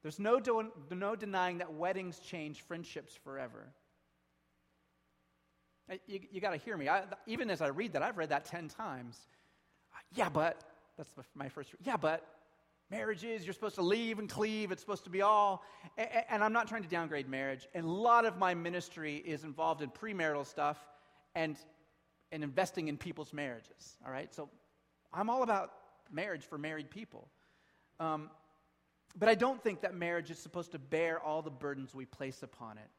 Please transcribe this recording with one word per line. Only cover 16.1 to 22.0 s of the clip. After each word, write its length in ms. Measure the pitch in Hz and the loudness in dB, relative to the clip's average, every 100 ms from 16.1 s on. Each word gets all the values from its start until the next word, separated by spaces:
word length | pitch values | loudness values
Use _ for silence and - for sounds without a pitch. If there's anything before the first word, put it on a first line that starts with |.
| 226 226 | 0 2
and 120 | 214 | 4
I'm 100 | 214 | 4
not 140 | 226 220 | 4 2
trying 160 | 220 | -2
to 60 | 180 | -2
downgrade 380 | 170 165 151 131 | -2 0 -2 -2
marriage, 400 | 135 135 135 - | -2 -2 -4 -6
and 120 | 180 165 | -6 -2
a 40 | |
lot 360 | 180 233 233 226 | 2 8 8 8
of 120 | 180 | 4
my 160 | 185 | 2
ministry 640 | 175 170 175 - - 156 147 | 4 0 -4 -6 -8 -6 -6
is 260 | - 151 | -4 -6
involved 380 | 156 143 160 151 | -6 -2 0 0
in 80 | 143 | -4
premarital 560 | - 220 196 160 143 139 | -6 -6 0 0 0 -2
stuff 320 | - 147 151 - - _ _ _ | 0 0 0 -10 -20 _ _ _
and, 240 | - 160 143 - _ _ _ | -2 -2 -2 -12 _ _ _